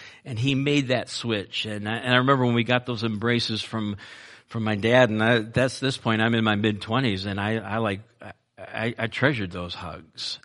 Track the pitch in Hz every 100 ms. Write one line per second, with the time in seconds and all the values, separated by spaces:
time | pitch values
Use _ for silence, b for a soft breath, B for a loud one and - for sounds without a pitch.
0 | B B - 113 131 135 139 143 127 123
1 | - - 117 107 90 - 110 104 104 110
2 | 127 123 127 139 123 120 117 123 127 117
3 | 117 104 117 120 117 110 - 113 104 98
4 | B B B B B 117 110 104 110 123
5 | 123 110 110 120 107 117 127 - 135 -
6 | 123 110 113 117 110 104 110 104 101 117
7 | 131 95 98 98 101 113 101 110 110 98
8 | 110 - 104 - _ - 85 110 117 113
9 | 113 - 135 127 95 90 87 - 87 82
10 | 80 - - -